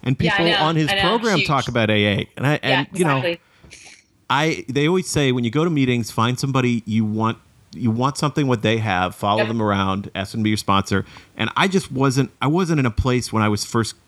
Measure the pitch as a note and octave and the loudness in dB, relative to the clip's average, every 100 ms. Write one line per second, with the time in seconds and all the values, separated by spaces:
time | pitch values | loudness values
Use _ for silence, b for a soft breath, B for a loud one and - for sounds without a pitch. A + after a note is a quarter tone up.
0 | - C3+ E3+ G3 E3+ D#3 D#3 E3 D#3 G3 | -2 0 0 2 2 2 2 2 0 2
1 | F#3+ A3+ A3+ F#3+ F#3+ C#3+ A#2+ A#2+ A2 G#2+ | 2 2 2 0 2 0 0 0 2 4
2 | G#2 G2+ - - B2+ D3+ A#2+ C3+ C#3 F#3 | 2 0 -4 -4 -2 -2 0 -2 -2 -2
3 | F3 C3+ C3 E3+ B B B B B B | 0 0 -2 -6 B B B B B B
4 | B _ _ C3 D#3 C3 - B2+ D3+ F#3 | B _ _ 0 0 -2 -4 0 2 0
5 | F3 - C#3 B2+ A#2+ B2 E3+ D3+ C3 A#2+ | -2 0 2 2 0 0 0 2 2 0
6 | A2+ - A2+ B2 C#3 C3 B2 A#2+ G#2+ A2 | -2 0 0 0 -2 0 2 0 0 0
7 | A2 G#2+ A2 A#2 _ _ _ - A#2 A2+ | 0 0 -2 -2 _ _ _ -4 -2 0
8 | C3 C#3 D3+ C#3 C#3 A#2+ A2 A2 A2 F#2 | -2 0 -4 0 0 2 2 0 0 0
9 | F2+ - G#2+ G#2 A2 A2+ G#2+ G2 F#2+ F#2+ | 0 -2 -2 0 0 -2 0 0 0 -2
10 | G2+ - G2 A2+ G#2+ G#2+ - G2 G2 G2 | -6 -8 -8 -2 -2 -2 0 0 2 -2
11 | - B B - A2 - D#3 F#3+ - C3 | -4 B B -6 -4 0 2 0 -2 0
12 | C3+ B2+ C3 _ B2+ D#3+ F3+ D#3+ C3 G#2+ | 0 2 -2 _ 0 0 0 0 0 0
13 | C3 B2+ A#2 A2 G#2+ G#2 - A#2 A2 - | 0 0 0 0 2 0 0 0 0 -4